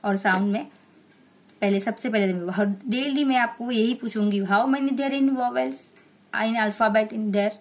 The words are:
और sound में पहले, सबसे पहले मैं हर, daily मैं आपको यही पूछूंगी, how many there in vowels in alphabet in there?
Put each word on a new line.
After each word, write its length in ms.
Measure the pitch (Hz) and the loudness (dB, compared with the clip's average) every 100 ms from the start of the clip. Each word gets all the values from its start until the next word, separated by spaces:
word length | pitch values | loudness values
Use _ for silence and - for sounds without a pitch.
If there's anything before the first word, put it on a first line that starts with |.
और 120 | 208 196 | 0 0
sound 360 | 196 185 202 | 2 2 2
में 140 | 202 - - _ - _ _ _ _ _ _ | -2 -6 -18 _ -20 _ _ _ _ _ _
पहले, 200 | 202 202 | 0 2
सबसे 300 | 196 208 247 | 0 -4 -2
पहले 220 | 214 196 | 2 2
मैं 200 | 180 175 | 0 -2
हर, 140 | 185 202 | 0 0
daily 580 | 196 262 247 285 277 | -2 -2 -2 0 0
मैं 120 | 277 254 | 2 2
आपको 340 | 233 - 240 | 0 -4 -4
यही 240 | 233 226 | 0 0
पूछूंगी, 460 | 247 226 214 208 202 | 0 -6 -2 0 0
how 240 | 190 202 262 | 2 2 2
many 220 | 277 277 | 0 0
there 240 | 262 277 | -2 -2
in 180 | 277 269 | 0 0
vowels 460 | 262 247 247 262 - - - _ _ _ 208 | 0 -2 -2 -4 -6 -18 -20 _ _ _ -4
in 120 | 226 226 | -2 0
alphabet 520 | 214 202 220 214 214 | -2 2 4 4 0
in 120 | 220 | -4
there? 300 | 214 202 208 - | 0 0 0 -4